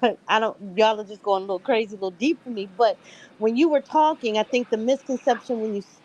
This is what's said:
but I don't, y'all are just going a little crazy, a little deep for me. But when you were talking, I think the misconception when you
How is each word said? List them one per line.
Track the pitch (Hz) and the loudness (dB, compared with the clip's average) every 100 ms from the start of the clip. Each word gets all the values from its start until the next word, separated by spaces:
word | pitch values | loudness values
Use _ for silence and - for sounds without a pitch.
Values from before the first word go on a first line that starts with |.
but | 240 180 - | 0 -2 0
I | 214 | 2
don't, | 220 - 196 180 | 2 -4 -10 2
y'all | 214 214 | 2 2
are | |
just | 202 208 | -6 -10
going | 208 196 | -2 -2
a | 196 | -2
little | 185 | -6
crazy, | 185 233 220 | 0 0 0
a | 202 | -6
little | 190 | -8
deep | 180 254 302 | -2 -2 -2
for | 254 | -6
me. | 220 196 | -10 -10
But | 185 233 190 - - - _ | 0 0 0 -12 -20 -20 _
when | 214 233 | -2 2
you | 320 | 2
were | 294 | 2
talking, | 269 311 311 311 233 214 | 0 2 2 2 -2 -2
I | |
think | 214 247 240 | 0 -2 -2
the | 220 | -2
misconception | 226 269 - 254 - 233 - 240 | 0 -2 -2 -4 0 -2 -2 -6
when | 220 | -4
you | 202 190 _ | -6 -10 _